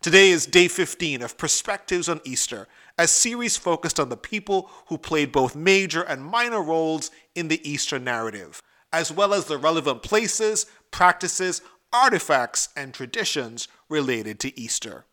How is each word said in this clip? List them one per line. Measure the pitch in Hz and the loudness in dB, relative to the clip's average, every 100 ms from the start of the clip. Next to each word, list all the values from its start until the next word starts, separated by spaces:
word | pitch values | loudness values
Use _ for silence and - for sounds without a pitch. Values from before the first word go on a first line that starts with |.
Today | - 185 196 | 8 8 8
is | 170 | 6
day | - 175 180 | 4 6 6
fifteen | - 170 - 170 135 | 2 -4 -4 -6 -6
of | 120 - | -8 -6
Perspectives | 156 - - 196 - 180 165 | -2 -2 -2 -8 -2 -2 -2
on | 160 | -4
Easter, | 135 123 - 110 95 _ - - | -4 -4 -4 -6 -14 _ -14 0
a | 170 | 2
series | - 233 240 240 - | 4 2 -2 -4 -2
focused | 185 165 165 - | -2 -2 -2 -2
on | 139 | -2
the | 120 | -4
people | - 214 - 196 180 - _ | -8 -8 -2 -2 -2 -20 _
who | 156 | -10
played | - 156 143 | -2 0 2
both | 135 127 143 | 2 0 0
major | 170 196 190 160 | 2 4 2 -2
and | 170 139 | -4 -6
minor | 143 233 240 220 | -4 -2 0 -2
roles | 156 165 160 160 143 - _ | 0 0 0 -2 -6 -14 _
in | - 165 | -8 -4
the | 156 151 | -4 -4
Easter | 143 - 139 | -6 -4 -4
narrative, | 127 117 113 104 85 - _ _ _ | -2 -2 -4 -8 -16 -20 _ _ _
as | 160 165 | -4 -2
well | 156 202 | 0 2
as | 202 156 | 2 0
the | 147 | 0
relevant | 147 165 143 120 | 2 2 0 -4
places, | - 214 220 - 220 214 - _ _ | 0 0 0 0 0 0 -4 _ _
practices, | - 180 175 175 - 185 175 - _ _ | 4 4 4 -4 -2 -4 -4 -10 _ _
artifacts, | 240 262 185 - 143 120 - - - | 4 4 2 2 2 2 -4 -6 -8
and | 135 | -12
traditions | - 127 226 202 151 120 117 - _ _ | -12 -10 -6 -4 -4 -6 -10 -14 _ _
related | 151 135 117 107 104 | -2 0 -2 -4 -8
to | 135 135 | -10 -8
Easter. | 113 - 117 73 _ | -6 -6 -6 -16 _